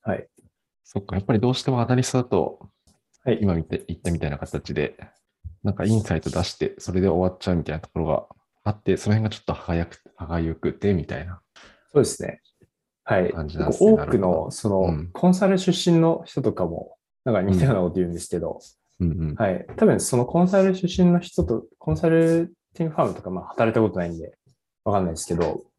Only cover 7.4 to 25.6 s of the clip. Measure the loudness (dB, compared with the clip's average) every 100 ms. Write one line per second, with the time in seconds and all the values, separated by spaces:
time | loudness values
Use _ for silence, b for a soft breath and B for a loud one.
7.4 | -2 -2 -2 -8 -8 -6 -2 -2 -4 -20
8.4 | _ _ -6 -4 -2 -2 2 0 0 -4
9.4 | -8 -8 -2 -2 -2 -8 -20 _ -6 -4
10.4 | -4 -2 -6 -2 0 0 -2 -8 -10 -14
11.4 | _ -20 B B B 2 2 0 -10 -10
12.4 | _ _ _ _ _ _ 0 2 2 -2
13.4 | -6 -4 -2 4 6 6 4 0 2 0
14.4 | -2 -4 -2 0 0 0 -6 0 2 4
15.4 | 4 2 0 0 4 4 4 2 -4 -4
16.4 | -2 -2 -4 -4 -12 -20 _ _ -2 0
17.4 | 2 4 4 2 0 0 -2 -2 -6 -4
18.4 | -4 -8 -14 _ _ _ -2 0 -4 -2
19.4 | -2 -2 -6 2 4 4 2 0 0 2
20.4 | 2 4 2 2 -2 2 4 4 0 -4
21.4 | -2 -2 -6 _ -4 -2 2 4 4 2
22.4 | 0 _ _ -6 -4 0 -2 -2 -8 -8
23.4 | -10 0 2 4 2 0 -4 -6 -12 _
24.4 | _ _ _ _ -2 0 0 -4 -4 -2
25.4 | -2 -2